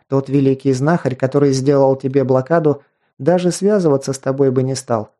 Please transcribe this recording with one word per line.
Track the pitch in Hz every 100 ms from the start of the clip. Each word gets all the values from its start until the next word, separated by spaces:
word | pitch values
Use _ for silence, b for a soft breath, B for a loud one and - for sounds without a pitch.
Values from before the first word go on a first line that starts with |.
| _
тот | 135 135
великий | 143 135 131 139
знахарь, | 127 147 170 131
который | 127 131 143 143
сделал | 131 135 139 135
тебе | 135 135 135
блокаду, | 131 127 131 165 151 143 b b b -
даже | 135 180 180
связываться | - 196 208 165 135 139
с | 131
тобой | 135 135 135
бы | 127
не | 131
стал. | 131 - 113 104